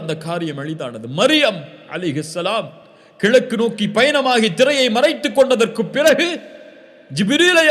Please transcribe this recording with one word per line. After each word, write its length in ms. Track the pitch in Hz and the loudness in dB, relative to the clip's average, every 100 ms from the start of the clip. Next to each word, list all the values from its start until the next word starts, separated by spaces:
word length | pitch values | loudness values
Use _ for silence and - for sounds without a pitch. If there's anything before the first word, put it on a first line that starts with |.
அந்த 160 | 160 156 | -6 -8
காரியம் 400 | 160 170 160 143 | -6 -6 -6 -8
எளிதானது. 520 | 139 156 131 110 117 | -10 -10 -10 -10 -8
மரியம் 560 | 147 262 311 254 180 139 - - | 0 2 4 2 -2 -12 -20 -14
அலைஹிஸ்ஸலாம் 760 | 165 180 143 151 175 180 220 147 - - - _ - | -8 -6 -6 -8 -6 -4 -4 -6 -16 -20 -20 _ -4
கிழக்கு 400 | 208 247 247 214 | 2 2 2 -4
நோக்கி 320 | 233 226 208 | -4 -2 -4
பயணமாகி 680 | 214 277 285 262 240 220 | 0 2 2 2 2 0
திரையை 360 | 160 262 285 254 | 2 2 2 0
மறைத்துக் 440 | 226 302 285 285 | 2 0 0 -2
கொண்டதற்கு 500 | 214 262 233 226 220 | 2 2 2 0 -2
பிறகு 560 | 170 254 311 269 349 330 - - - - - - - | -4 2 2 4 0 -4 -12 -20 -20 -20 -20 -20 -10
ஜிப்ரீலை 500 | 139 196 294 359 330 311 | -4 0 2 4 4 4